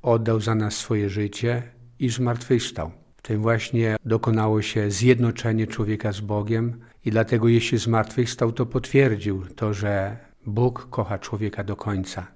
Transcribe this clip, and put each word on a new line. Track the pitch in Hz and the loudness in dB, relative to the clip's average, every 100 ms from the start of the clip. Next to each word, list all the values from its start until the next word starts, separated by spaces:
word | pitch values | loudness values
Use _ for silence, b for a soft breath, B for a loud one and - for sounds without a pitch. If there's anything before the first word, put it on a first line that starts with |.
oddał | - 143 113 113 | 2 2 2 0
za | 107 110 | 0 0
nas | 107 - | 0 -4
swoje | - 110 101 | -2 0 0
życie | 98 104 - 117 120 117 - - - | -2 -4 -2 -2 -2 -6 -18 -20 -4
i | 127 | -4
zmartwychwstał. | 117 123 117 - 120 - - 80 - _ _ | 0 -2 -2 2 2 2 -6 -8 -10 _ _
W | |
tym | - 107 | -4 0
właśnie | 110 113 - 117 113 110 - | 2 0 0 0 2 0 0
dokonało | 113 117 110 110 107 | 0 2 2 2 2
się | 101 113 104 | 0 -2 -2
zjednoczenie | 92 120 120 120 - 113 110 113 | 2 4 6 4 0 -2 0 -2
człowieka | - 107 107 107 | -2 -2 -2 -2
z | 98 | -4
Bogiem | 104 104 104 113 120 120 B B 123 | -2 -2 0 0 -2 -6 B B 0
i | |
dlatego, | 110 113 120 117 | 2 2 4 6
jeśli | 117 117 117 | 4 4 0
zmartwychwstał, | 117 113 107 - 120 - 113 | 2 0 0 0 -2 0 -2
to | 113 123 | 0 -2
potwierdził | 127 - 139 135 104 101 95 90 - | -2 2 4 4 2 -2 -4 -6 -4
to, | 107 | -2
że | 101 104 101 98 110 - _ - | 0 0 0 -2 -6 -16 _ -6
Bóg | 104 123 123 - | 0 0 0 -8
kocha | - 104 101 | -6 -4 -4
człowieka | - 104 107 - | -6 -4 -4 -4
do | 101 98 | -6 -6
końca | 107 101 95 - 90 | -4 -4 -4 -8 -12